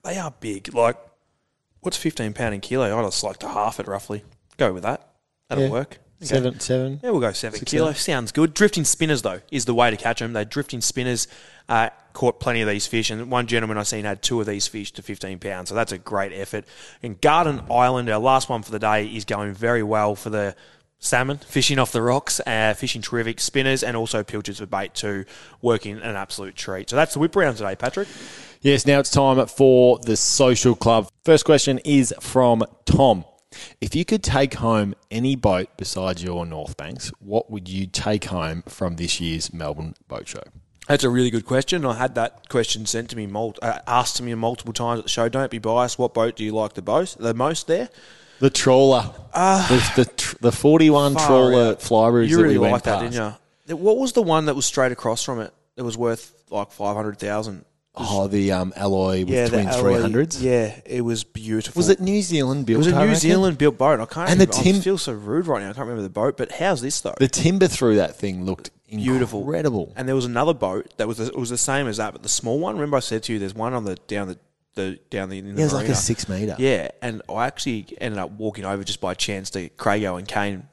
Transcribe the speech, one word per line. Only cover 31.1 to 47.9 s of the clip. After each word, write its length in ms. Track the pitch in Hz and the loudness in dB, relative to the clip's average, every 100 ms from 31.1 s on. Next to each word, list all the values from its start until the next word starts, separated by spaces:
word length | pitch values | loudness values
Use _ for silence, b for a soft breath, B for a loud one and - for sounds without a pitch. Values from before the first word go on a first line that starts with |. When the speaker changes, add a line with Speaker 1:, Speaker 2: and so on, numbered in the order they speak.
| _ - | _ 4
Speaker 2:
First 180 | 156 - | 6 8
question 340 | 147 - 127 | 4 4 -2
is 300 | 147 143 123 - | 4 4 4 -2
from 420 | - 131 123 113 110 _ - | 0 4 4 4 0 _ 2
Tom. 400 | 139 135 98 - _ _ B B B | 6 6 4 -2 _ _ B B B
If 160 | 120 160 | -4 -2
you 80 | |
could 180 | - 220 | 0 -2
take 320 | - 135 139 - | 0 0 0 0
home 400 | 113 110 101 - _ | 0 2 0 -6 _
any 240 | 110 131 131 | -4 -2 0
boat 340 | 110 92 95 - | 2 0 -2 -8
besides 440 | 95 95 92 87 | -8 -4 -4 -4
your 220 | 90 87 85 | -6 -6 -8
North 300 | 78 76 - | -10 -12 -12
Banks, 360 | 76 65 - - | -14 -12 -14 -14
what 300 | 98 107 - | -6 -4 -4
would 200 | 107 90 | -12 -8
you 160 | 95 95 | -8 -6
take 380 | - 104 107 - | -4 -2 -2 -2
home 380 | 92 80 82 - | -6 -4 -8 -12
from 280 | - 92 82 | -8 -6 -4
this 240 | 85 - | -6 -4
year's 320 | 85 82 - | -4 -6 -8
Melbourne 420 | 85 76 76 80 - _ | -8 -8 -8 -10 -14 _
Boat 180 | - - | -14 -12
Show? 140 | - - - _ _ - | -16 -18 -20 _ _ -2
Speaker 1:
That's 140 | 143 127 | 0 2
a 40 | |
really 200 | 123 123 | 2 2
good 160 | 113 - | 0 -2
question. 400 | 131 - 180 135 | -2 0 -2 -2
I 80 | |
had 220 | 113 127 120 | -2 -2 -2
that 340 | 117 - _ | -4 -6 _
question 360 | 123 110 107 104 | -2 -2 -4 -4
sent 240 | 117 117 | -6 -6
to 40 | 117 | -8
me, 120 | 104 | -6
mul-, 280 | 101 113 - | -6 -6 -4
uh, 180 | 117 - - | -6 -6 0
asked 300 | 120 123 - | 0 2 -4
to 60 | |
me 100 | 120 113 | -6 -4
multiple 380 | 113 123 117 | -4 -4 -8
times 260 | 110 117 117 | -6 -4 -4
at 60 | - | -4
the 40 | |
show. 200 | - 113 | -2 0
Don't 200 | 135 135 | 0 -4
be 80 | 117 | -4
biased. 400 | 110 117 123 - | 0 0 0 0
What 160 | 123 | -2
boat 220 | 117 113 113 | 0 -2 -2
do 80 | |
you 80 | 107 | -4
like 220 | 110 104 | -4 -4
the 80 | - | -6
most, 360 | 90 131 185 - | -2 0 -2 -4
the 140 | 117 | -4
most 340 | 113 139 160 - | 0 -2 -2 -2
there? 220 | 170 247 | -2 -2